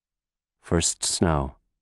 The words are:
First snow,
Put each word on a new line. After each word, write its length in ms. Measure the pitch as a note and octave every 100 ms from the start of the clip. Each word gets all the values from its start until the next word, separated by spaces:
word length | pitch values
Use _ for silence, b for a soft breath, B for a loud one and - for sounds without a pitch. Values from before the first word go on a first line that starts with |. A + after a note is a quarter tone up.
| _ _ _ _ _ _
First 420 | - E2+ - -
snow, 540 | - - F#2 D2+ C#2 - _ _